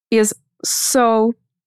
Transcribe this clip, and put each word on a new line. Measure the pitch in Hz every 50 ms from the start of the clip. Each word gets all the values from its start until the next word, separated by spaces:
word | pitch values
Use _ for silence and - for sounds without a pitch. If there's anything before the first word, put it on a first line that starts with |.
| _ _
is | 226 220 214 214 - - _ _ _ _ -
so, | - - - - - - 262 240 226 226 220 220 233 233 - _ _ _ _ _